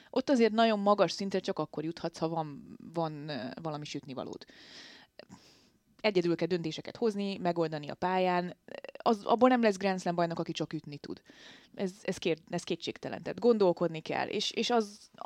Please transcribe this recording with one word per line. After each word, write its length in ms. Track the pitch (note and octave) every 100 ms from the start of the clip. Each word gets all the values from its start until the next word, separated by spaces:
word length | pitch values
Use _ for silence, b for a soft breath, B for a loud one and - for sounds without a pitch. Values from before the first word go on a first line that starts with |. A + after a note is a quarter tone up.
| B -
Ott 120 | C4
azért 220 | C4 A3+
nagyon 280 | G#3+ A#3 G#3+
magas 320 | G3+ G#3 E3+
szintre 280 | - G3 F#3
csak 200 | F#3+ F#3
akkor 240 | D3+ -
juthatsz, 340 | D#3 E3 E3 -
ha 100 | D#3+
van, 500 | E3 D#3 C#3 - - -
van, 360 | E3 D#3+ D3+ D3+
ö, 60 | C#3 G#2+ -
valami 240 | E3 D3 D3
sütnivalód. 600 | C#3+ C#3+ B2+ - - - B B B B B B - - b b b b b _ _
Egyedül 340 | G#3+ F#3 E3+ E3
kell 120 | E3+
döntéseket 500 | F3+ D#3+ D#3 - -
hozni, 400 | A#3 G3+ G3+ G3
megoldani 520 | F3 E3+ D#3+ D#3 D3
a 60 | -
pályán. 600 | F3+ F#3 F#3 F3+ F3 - - - - -
Az, 260 | - G#3+
abból 260 | F#3+ A3 B3+
nem 120 | B3
lesz 160 | A3+ F#3+
Grand 220 | G3 F#3
Slam 140 | F3+ E3+
bajnok, 240 | E3+ E3
aki 120 | E3
csak 220 | D#3+ E3
ütni 240 | D#3 D3 C#3+
tud. 240 | - - - B B B B -
Ez, 160 | F#3+ F#3+
ez 160 | - G3
kér-, 200 | F3+ D#3 -
ez 140 | E3+
kétségtelen. 600 | - E3+ - - C3+ G#2+
Tehát 160 | E3 F3+
gondolkodni 600 | A3+ A3 F#3+ E3+ E3+ D#3+
kell. 280 | - - -
És, 240 | G#3 -
és 180 | - A3+
az, 400 | A#3+ G3+ G#3 - -